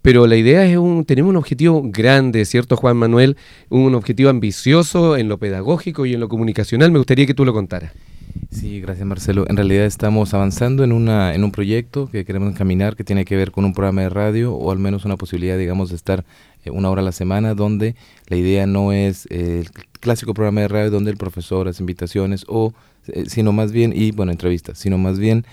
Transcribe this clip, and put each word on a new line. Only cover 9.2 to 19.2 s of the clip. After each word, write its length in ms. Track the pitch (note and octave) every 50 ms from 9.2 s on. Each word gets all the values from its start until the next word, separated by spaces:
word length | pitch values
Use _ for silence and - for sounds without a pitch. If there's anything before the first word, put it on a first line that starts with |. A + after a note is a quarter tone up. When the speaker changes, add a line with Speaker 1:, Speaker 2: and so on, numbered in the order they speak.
| - - G2 G2+ G2 -
Speaker 2:
En 80 | G#2
realidad 300 | G2+ G2+ F#2+ F#2+ G2 G#2
estamos 480 | G#2+ - - - G#2+ G#2+ G#2+ G#2 F#2+ G#2
avanzando 500 | G2 G2 G2 G2 - A#2+ B2 C3+ C3+ C3+
en 80 | B2
una, 420 | A#2 A#2 A#2 A2+ A2 G#2+ F#2+ F2+ D2+
en 100 | F2+ G2+
un 80 | G#2
proyecto 580 | G2 - G2+ G2 A2 A#2+ A#2+ A#2+ - C#3+ C#3 B2+
que 160 | - G#2 F2+
queremos 260 | - F#2+ F#2+ G2 G2+
encaminar, 440 | F#2 F2 G2 F#2+ F2+ F#2 G2 G#2+ A2
que 80 | - G2+
tiene 220 | - G2+ G2 F#2
que 100 | - G2+
ver 160 | F#2+ F#2+ F#2+
con 120 | - G2 G2
un 100 | G2 F2
programa 280 | - G2 G2 F#2+ G2
de 80 | F#2+ F#2
radio, 440 | F#2 G2+ G#2 G#2+ G#2+ A2+ A#2+ B2 F#2+
o 180 | C#2 - F2
al 80 | F#2+ F#2+
menos 260 | G2 G2 G2+ G2+ F#2+
una 120 | G#2 G2 F#2
posibilidad, 400 | F#2+ F2+ - F2 F2 F#2 F#2 F#2
digamos, 320 | F#2 E2+ F2+ G2 F#2+ F2+
de 60 | F2+
estar, 300 | E2 - - F#2+ F#2+ F2+ _ _ _ _ _ _ _ -
eh, 60 | -
una 180 | C2+ F#2+ G2 F#2+
hora 120 | F#2+ F#2+
a 40 | F#2+
la 60 | F#2+
semana, 420 | F2+ - F#2+ F#2 F#2 G#2 A2 A2 G#2+
donde 420 | G2+ G#2 G#2+ G#2+ G2+ G#2+ A2+ A#2 - - _ _ _ _ -
la 80 | F2+
idea 300 | F2 F2+ F#2 G2 G2 G2 G2
no 240 | G2 G2 G2 G2+
es, 360 | G2+ G2+ G2+ G2 F#2+ -